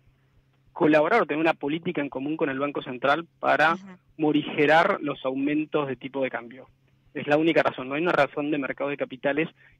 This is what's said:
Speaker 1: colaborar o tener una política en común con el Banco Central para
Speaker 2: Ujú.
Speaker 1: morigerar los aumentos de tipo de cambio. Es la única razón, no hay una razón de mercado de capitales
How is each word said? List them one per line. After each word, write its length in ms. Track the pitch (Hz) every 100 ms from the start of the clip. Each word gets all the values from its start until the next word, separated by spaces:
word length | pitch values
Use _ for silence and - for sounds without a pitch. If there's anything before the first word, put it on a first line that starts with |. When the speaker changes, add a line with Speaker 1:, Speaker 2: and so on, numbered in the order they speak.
| _ _ _ _ _ _ _
Speaker 1:
colaborar 480 | - 160 151 160 226
o 40 | 160
tener 140 | 151
una 140 | 165
política 480 | - 143 165 180 156
en 80 | 143
común 260 | 131 143 160
con 140 | 151
el 80 | 131
Banco 240 | 143 151
Central 440 | 135 123 135 151 170 _
para 360 | 135 139 160
Speaker 2:
Ujú. 120 | 180 196 185 _ -
Speaker 1:
morigerar 800 | 151 147 147 - 147 160 196 196
los 240 | 147 135
aumentos 640 | 131 131 143 151 151 151 139
de 80 | 127
tipo 260 | 135 135
de 80 | 131
cambio. 380 | 117 117 127 120 _ _ _ _
Es 120 | 143 143
la 120 | 147
única 240 | 165 151
razón, 260 | 127 131 131
no 60 |
hay 80 | 143
una 100 | 175
razón 380 | 151 135 156 147
de 80 | 151
mercado 320 | 131 127 139
de 60 | 139
capitales 500 | 131 127 143 143 160 - _